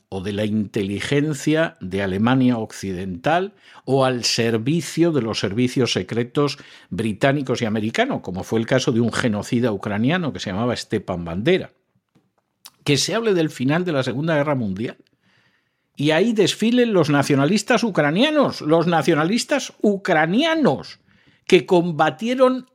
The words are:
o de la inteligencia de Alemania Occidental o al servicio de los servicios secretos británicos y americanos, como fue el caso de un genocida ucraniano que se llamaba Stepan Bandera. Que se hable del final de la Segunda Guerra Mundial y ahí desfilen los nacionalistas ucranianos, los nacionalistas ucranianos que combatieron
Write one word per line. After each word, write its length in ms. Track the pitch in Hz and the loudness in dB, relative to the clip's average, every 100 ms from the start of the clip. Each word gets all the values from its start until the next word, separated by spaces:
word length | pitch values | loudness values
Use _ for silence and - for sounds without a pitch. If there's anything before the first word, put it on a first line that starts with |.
| _ | _
o 120 | 95 | -8
de 120 | 95 | -6
la 100 | 101 | -4
inteligencia 1300 | 107 107 98 113 98 101 - 143 151 139 - 156 165 - | -2 -2 -2 -4 -4 -4 -2 0 0 -2 0 0 -2 -6
de 220 | 92 98 | -8 -4
Alemania 560 | 101 95 117 131 127 120 | -2 0 2 4 4 2
Occidental 960 | 107 - 98 90 95 87 147 170 196 - - - - | -4 -8 -8 -6 -8 -6 -2 0 -2 -10 -20 -16 -2
o 180 | 135 | 2
al 220 | 131 123 110 | 2 0 -2
servicio 880 | - 113 113 113 165 - - 170 | 0 0 0 0 -2 -4 0 2
de 100 | 147 | 2
los 180 | 110 98 | -2 -2
servicios 540 | 107 101 123 139 120 | -4 0 0 0 0
secretos 640 | - 92 117 120 151 143 139 - - - | 0 -2 -4 -4 0 -2 -2 -14 -20 -10
británicos 720 | 92 110 98 139 143 131 117 | -4 -4 0 0 0 -2 -2
y 40 | 113 | -2
americanos, 560 | 110 107 120 247 147 | -2 -2 -2 -2 -2
como 220 | - 92 | -6 -8
fue 160 | 104 113 | -2 -2
el 60 | 113 | 2
caso 260 | 131 147 | 0 2
de 80 | 117 | 0
un 140 | 117 | 0
genocida 580 | - 127 104 92 117 120 | 0 -2 -4 -2 -2 0
ucraniano 640 | 101 107 104 123 180 151 | -2 -4 -2 0 0 -2
que 60 | - | -6
se 100 | 107 | -6
llamaba 260 | 92 120 107 | -2 -2 -4
Stepan 480 | - 107 - 90 | -4 -4 -4 -6
Bandera. 480 | 85 87 120 180 - _ _ _ _ _ _ _ _ _ - _ | -6 -4 0 0 -2 _ _ _ _ _ _ _ _ _ -20 _
Que 140 | - 139 | -2 0
se 160 | - | 0
hable 200 | 202 226 | -2 0
del 180 | 180 156 | 2 0
final 340 | - 127 160 180 | 0 0 0 0
de 60 | |
la 120 | 143 | -2
Segunda 320 | 143 135 165 151 | -2 -2 0 0
Guerra 200 | 147 135 | 0 -2
Mundial 420 | 107 92 131 - _ _ _ _ _ _ _ _ _ - | -2 -4 -8 -10 _ _ _ _ _ _ _ _ _ -4
y 160 | 147 | 2
ahí 220 | 156 226 | 2 2
desfilen 600 | 220 175 - 220 247 233 | 2 2 2 2 2 4
los 160 | 190 151 | 4 4
nacionalistas 760 | 143 135 135 143 208 - 233 | 2 2 2 2 0 2 0
ucranianos, 800 | 233 175 147 170 302 302 208 - | 2 0 0 2 2 2 0 -2
los 260 | 151 165 165 | 0 2 4
nacionalistas 880 | 165 143 151 160 233 - 285 - - | 2 2 2 2 0 0 -4 -4 -2
ucranianos 1160 | 208 196 196 160 160 208 330 320 226 120 - - _ _ _ _ - | 0 0 0 2 2 2 2 2 2 0 -6 -20 _ _ _ _ 4
que 200 | 180 180 | 4 6
combatieron 1000 | 180 175 151 156 143 226 254 254 262 - | 2 2 0 0 0 -4 2 2 2 -6